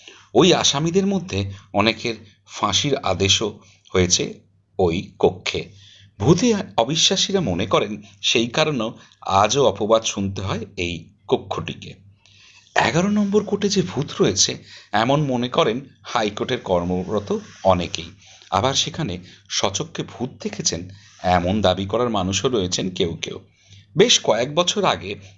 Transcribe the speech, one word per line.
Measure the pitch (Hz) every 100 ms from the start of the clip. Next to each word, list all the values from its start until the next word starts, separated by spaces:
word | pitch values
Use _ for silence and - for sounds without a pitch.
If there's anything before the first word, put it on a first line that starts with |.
| - - -
ওই | - 180
আসামিদের | 139 107 139 160 175 190
মধ্যে | 196 170 95 98 - -
অনেকের | 101 107 113 117 110 - _ _
ফাঁসির | - 104 98 147 139
আদেশও | - 92 98 - 107 - - _ _
হয়েছে | 95 90 - - - _ _ _ -
ওই | 90 82 - -
কক্ষে। | - - - 90 - - - - - -
ভূতে | 107 175 240 208 - -
অবিশ্বাসীরা | 117 160 - 190 - 196
মনে | 131 85 95
করেন, | 160 104 107 - -
সেই | - 120 120
কারণেও | 160 156 143 110 - - _ - 95
আজও | 107 135 127
অপবাদ | 92 104 113
শুনতে | - - 98 98
হয় | 98 175 220 -
এই | 87 85 - _ -
কক্ষটিকে। | 131 98 - - - - - - _ _ - - - _ -
এগারো | 107 139 196
নম্বর | 208 202 208
কোর্টে | 202 202 208
যে | 196
ভূত | - - 160 -
রয়েছে, | 165 95 - 131 - - -
এমন | 104 117 143
মনে | 147 123 123
করেন | 139 170 127 143 -
হাইকোর্টের | - 120 110 104 110 127
কর্মরত | - 90 87 90 92 104 98 220 - -
অনেকেই। | 95 92 82 - 82 - - - -
আবার | 92 120
সেখানে | 135 - 160 135 85 - - -
স্বচক্ষে | - 127 - 160 -
ভূত | - - 127 -
দেখেছেন, | 214 - - 85 92 98 - -
এমন | 90 90 87 107
দাবি | 92 92 98
করার | 113 123
মানুষও | 104 92 98 135
রয়েছেন | 120 92 - 95
কেউ | 90 87 80
কেউ। | - - - _ _ - - 147
বেশ | 226 -
কয়েক | - 110 131 147
বছর | 175 - 185
আগে | 98 90 101 -